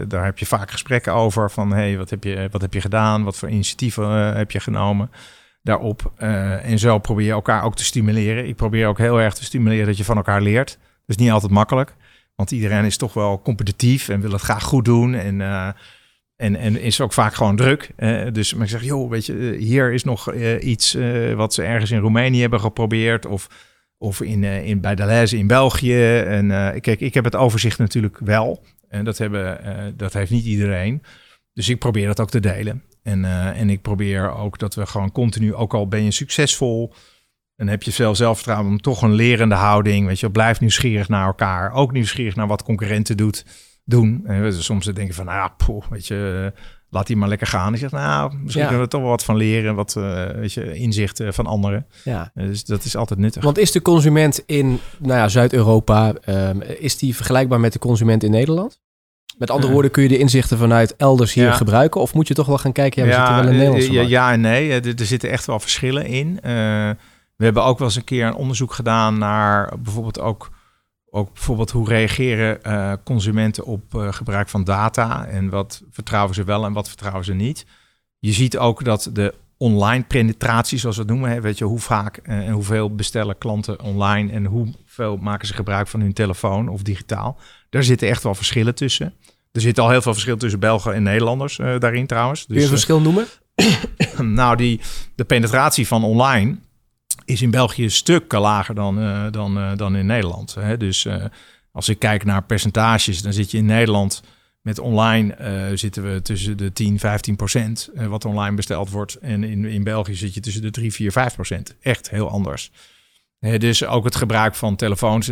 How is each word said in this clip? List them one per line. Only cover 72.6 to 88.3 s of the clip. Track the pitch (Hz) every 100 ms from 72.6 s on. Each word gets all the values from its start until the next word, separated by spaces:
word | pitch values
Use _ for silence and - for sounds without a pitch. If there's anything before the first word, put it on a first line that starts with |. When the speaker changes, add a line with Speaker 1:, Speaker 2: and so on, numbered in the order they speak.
Speaker 1:
eh, | - 104 98 98
consumenten | - 120 98 107 110 107 -
op, | 104 - 113
eh, | 101
gebruik | 98 110 98 101
van | 101
data | 92 98 110 - 113 - -
en | 98 95
wat | 98 98 - -
vertrouwen | - 107 107 101 92
ze |
wel | 95 104 107
en |
wat | 104 101
vertrouwen | - 104 95 90
ze |
niet. | 95 113 156 - _ _ _ _ _
Je | 107
ziet | 101 127 127
ook | 123 113
dat | 123 107 -
de | 107 101 - _ -
online | 120 104 101 127
penetratie, | - 135 113 107 117 113 117 131
zoals | 117 104
we |
het | 107
noemen, | 120 127
hè, | 120
weet | 107 101
je, | 104
hoe | 117
vaak, | - 107 104 -
eh, | - 101 101
en |
hoeveel | 107 98 110 107 107
bestellen | 107 120 104 95
klanten | 120 107 104 104
online | 107 101 101 101 196
en | 110 98
hoeveel | 113 113 - _ - 110 101
maken | 101 104 98
ze |
gebruik | 104 101 98 101
van | 110
hun | 101
telefoon | 95 104 90 107 98 117
of | 98
digitaal. | 101 92 - 104 110 - - _ _
Daar | 131
zitten | 127 120 107
echt | 120
wel | 117